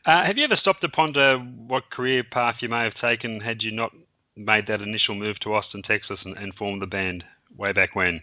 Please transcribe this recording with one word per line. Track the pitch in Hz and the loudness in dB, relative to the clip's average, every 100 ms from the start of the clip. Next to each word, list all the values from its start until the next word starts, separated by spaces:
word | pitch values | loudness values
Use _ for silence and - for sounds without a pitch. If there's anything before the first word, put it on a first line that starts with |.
Uh, | - 165 | 6 6
have | 175 214 | 6 2
you | |
ever | 294 202 | 2 2
stopped | - 135 | 2 2
to | 165 | 0
ponder | - 156 139 139 131 | 2 2 6 6 4
what | 123 120 117 131 - | 0 -14 -4 -4 -4
career | - 127 131 | -4 0 0
path | 123 - 120 117 | 0 0 0 0
you | 123 | -4
may | 117 | -2
have | 113 - | -2 -2
taken | 120 117 120 110 | -2 0 -2 -6
had | 107 113 | -6 -4
you | 110 | -4
not | 110 113 - _ _ _ - | -4 -6 -6 _ _ _ -12
made | 107 107 104 | 0 2 2
that | 107 | -4
initial | 104 107 - | -4 -2 -2
move | 101 104 101 | -2 -4 -6
to | - | -2
Austin, | 107 101 101 | -2 -2 -14
Texas | - 107 - 101 | -2 -2 -2 -10
and, | 95 92 | -10 -10
and | 101 | -12
formed | 92 104 101 | -6 -6 -4
the | 95 | -4
band | 98 92 90 - _ _ - | -4 -4 -4 -10 _ _ -6
way | 98 | -2
back | 98 92 101 | 2 2 2
when? | 92 82 | 0 0